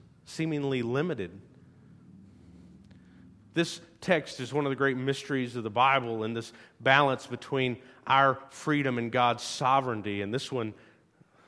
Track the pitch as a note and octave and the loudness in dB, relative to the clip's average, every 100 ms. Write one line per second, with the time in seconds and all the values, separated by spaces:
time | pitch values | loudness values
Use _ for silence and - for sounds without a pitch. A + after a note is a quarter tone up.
0 | - _ - - D#3+ D3 C#3 C3 A#2 C3+ | -20 _ -12 -6 -4 -2 -2 -2 0 -2
1 | F3 A#2+ F2+ G2 - - - - - - | -2 -4 -8 -12 -20 -20 -20 -20 -20 -20
2 | - - - - - - - - - - | -20 -20 -20 -20 -20 -20 -20 -20 -20 -20
3 | - - - - - E3+ E3 - - _ | -20 -20 -20 -20 -6 -2 -2 -6 -18 _
4 | - E3 - - A#2+ C#3+ C#3+ C3 C3+ B2+ | 0 0 0 -10 -6 -2 -2 0 0 0
5 | C3+ C3 - C3+ B2 A#2+ A2 A2 C3+ C3+ | -2 -4 -2 -4 -4 -6 -4 2 4 4
6 | A#2 A2+ A2 A#2 - - - - C3 C3+ | 0 -4 -4 -6 -8 -14 -20 -2 4 6
7 | C#3+ B2+ - A#2+ - C#3 B2+ A#2 - - | 6 2 -6 -12 -4 -2 0 -2 -10 -8
8 | - C3+ C3+ B2+ - - D#3 D3 C3+ A#2+ | 2 6 6 2 -6 -8 -2 0 0 -2
9 | A#2 B2 A#2+ A#2 - - C3 C3+ B2+ A2 | -2 2 2 2 -6 -2 2 2 2 -4
10 | G2+ G2+ G2+ B2+ - C3 A2 G#2+ - _ | -4 -4 -4 -4 -4 -6 -6 -8 -18 _
11 | _ _ _ _ | _ _ _ _